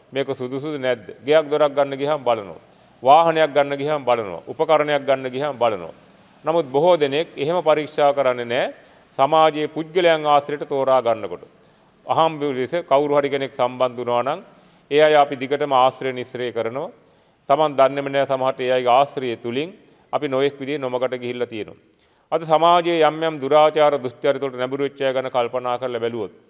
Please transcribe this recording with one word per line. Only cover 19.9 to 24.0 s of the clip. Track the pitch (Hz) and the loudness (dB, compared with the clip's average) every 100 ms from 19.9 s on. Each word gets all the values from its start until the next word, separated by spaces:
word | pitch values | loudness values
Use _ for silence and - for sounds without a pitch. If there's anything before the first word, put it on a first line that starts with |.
| _ _ | _ _
අපි | 131 143 | -6 -2
නොයෙක් | 131 139 143 | 0 -2 -4
විදිහේ | 135 147 | -8 -6
නොමගට | 131 123 127 127 | -4 -2 -2 -4
ගිහිල්ලා | 123 123 117 | -6 -6 -6
තියෙනවා. | 113 92 - _ _ _ _ _ | -6 -12 -14 _ _ _ _ _
අද | 160 | -6
සමාජයේ | 160 151 170 175 170 170 | 0 4 6 4 4 2
යම් | 151 156 | 2 2
යම් | 160 156 | -4 -4
දුරාචාර | 135 151 156 151 147 | 2 4 4 4 2
දුෂ්චරිත | 143 | 2